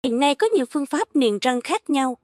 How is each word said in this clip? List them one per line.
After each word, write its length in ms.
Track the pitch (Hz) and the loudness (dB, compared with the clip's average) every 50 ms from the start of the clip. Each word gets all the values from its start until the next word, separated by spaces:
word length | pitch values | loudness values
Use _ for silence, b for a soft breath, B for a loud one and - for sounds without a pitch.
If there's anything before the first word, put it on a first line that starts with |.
| - | -2
Hiện 160 | 269 233 247 | -2 0 2
nay 160 | 285 285 285 | 2 2 2
có 120 | - 427 453 440 | 2 0 2 2
nhiều 120 | 339 254 | 0 0
phương 200 | - - 302 285 | 0 -4 -4 -4
pháp 300 | - - 311 453 _ _ | -2 -2 -4 -4 _ _
niềng 240 | 302 262 220 208 202 | 2 2 2 0 0
răng 200 | - 254 254 247 | -2 -2 -2 -2
khác 280 | - - 339 427 _ - | -2 -4 -4 -4 _ -2
nhau. 280 | 294 269 262 262 247 _ | -2 0 0 -2 -4 _